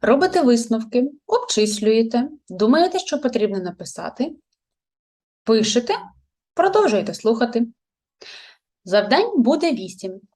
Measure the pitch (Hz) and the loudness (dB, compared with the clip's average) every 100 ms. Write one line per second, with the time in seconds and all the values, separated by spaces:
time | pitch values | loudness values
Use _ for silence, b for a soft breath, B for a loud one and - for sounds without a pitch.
0 | 226 277 359 359 277 233 226 226 226 247 | 4 2 2 2 2 2 0 -4 -2 -2
1 | 262 - _ 233 - - 214 208 214 220 | -2 -6 _ -2 -2 -2 -2 0 0 2
2 | 226 240 269 302 _ 185 214 294 359 359 | 2 -2 -4 -8 _ -2 2 4 2 0
3 | 359 294 254 233 208 196 180 175 170 - | -6 -4 -2 -2 -2 -2 -6 -10 -14 -12
4 | 165 - 277 311 _ _ _ _ _ _ | -12 -6 -6 -6 _ _ _ _ _ _
5 | _ _ _ _ - 226 220 240 240 427 | _ _ _ _ 0 2 2 0 -2 -6
6 | - _ _ _ _ - 370 403 403 208 | -6 _ _ _ _ 0 2 4 2 2
7 | - - 220 226 240 226 233 - _ _ | -2 -4 -2 0 0 0 -4 -6 _ _
8 | _ _ B B B B _ _ 185 196 | _ _ B B B B _ _ 0 0
9 | 202 277 466 403 233 302 339 254 185 - | 2 2 2 2 2 2 0 -2 -8 -12
10 | 190 190 _ | -12 -14 _